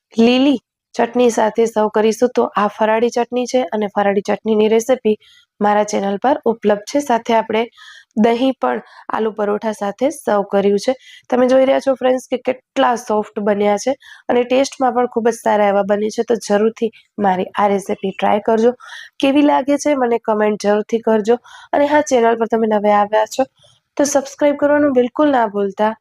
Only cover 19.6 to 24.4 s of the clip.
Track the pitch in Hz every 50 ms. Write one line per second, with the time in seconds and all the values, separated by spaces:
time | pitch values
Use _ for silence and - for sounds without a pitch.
19.6 | 277 285 285 285 - 294 294 269 247 233 233 226 - 226 214 214 214 214 208 190
20.6 | - 202 208 214 208 - 233 226 - 226 220 220 202 220 240 240 - - - -
21.6 | - _ - 277 285 285 302 302 294 - 262 233 226 226 233 226 233 220 233 220
22.6 | 226 220 214 208 202 208 208 208 208 202 214 214 220 - - - 262 - _ _
23.6 | _ _ _ _ _ _ _ - 285 277 - 277 269 - - -